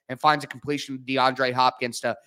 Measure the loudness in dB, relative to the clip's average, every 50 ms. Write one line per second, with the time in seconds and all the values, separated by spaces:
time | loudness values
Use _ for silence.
0 | _ -12 -6 2 4 4 4 2 0 -6 -12 -10 -6 -4 -4 -4 -6 -8 -10 -10
1 | -6 -2 0 2 2 2 2 2 0 0 2 4 2 2 2 0 -4 -6 -6 -4
2 | -4 -4 -4 -6 -10